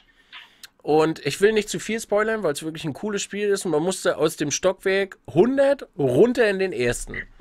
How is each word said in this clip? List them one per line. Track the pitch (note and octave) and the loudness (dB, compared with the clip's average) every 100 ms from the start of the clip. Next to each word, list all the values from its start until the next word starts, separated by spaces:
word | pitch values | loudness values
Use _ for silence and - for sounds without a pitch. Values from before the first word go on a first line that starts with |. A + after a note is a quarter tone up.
| _ _ _ - - _ - _ | _ _ _ -20 -20 _ -20 _
Und | - D#3 D#3 D#3+ C#3+ | 0 2 2 0 -6
ich | - | 2
will | G3+ | 2
nicht | A3 G#3 | 2 -2
zu | F3 | -6
viel | - A3 | -6 -8
spoilern, | - G#3 G#3+ A3 | -2 -2 0 -2
weil | F3+ | -2
es | D3 | -4
wirklich | D#3 D#3 | -8 -8
ein | D#3+ | -8
cooles | C3+ G#3 G3+ | -6 -6 -6
Spiel | - G3+ G#3 | -6 -4 -2
ist. | G3 G3 | -2 0
Und | |
man | D3+ | 0
musste | F3 F#3+ - - | 0 -2 -2 0
aus | D#3 - | -2 -2
dem | D3 | -4
Stockwerk | - F#3 F#3+ G3 F#3+ G3 - - | 0 -2 0 0 0 -2 -8 -2
hundert | D#3 A3+ C4+ C#4 C#4 - - | 2 4 4 2 2 -4 -2
runter | C#3 B2 A#3 B3+ G#3+ | 2 6 6 6 2
in | F#3+ | 2
den | F#3+ | -2
ersten. | A2+ B2 A#2+ - - - - | 0 -2 -2 -6 -12 -12 -14